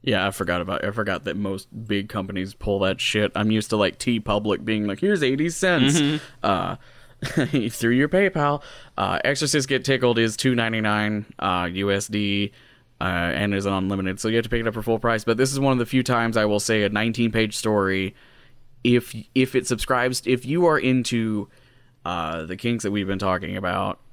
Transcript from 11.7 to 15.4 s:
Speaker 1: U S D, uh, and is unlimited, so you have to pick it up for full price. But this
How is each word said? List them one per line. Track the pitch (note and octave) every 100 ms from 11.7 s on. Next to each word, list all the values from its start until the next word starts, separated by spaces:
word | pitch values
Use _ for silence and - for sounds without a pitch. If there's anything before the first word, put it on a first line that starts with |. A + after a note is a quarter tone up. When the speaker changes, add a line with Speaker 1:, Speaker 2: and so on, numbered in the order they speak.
Speaker 1:
U | F#2 G2
S | G2 -
D, | G#2 G2+ G2+ G2+ - - _ _ _
uh, |
and | F#2 F2+ E2+ C#2 G2+
is | G2+
unlimited, | G2 F#2+ F#2+ G2 F#2+ F#2+
so | A2
you |
have | A2+
to | A2+
pick | A#2+
it | A2+
up |
for | A2
full | G#2+ A2+
price. | A#2 A2+
But | A2
this | A2+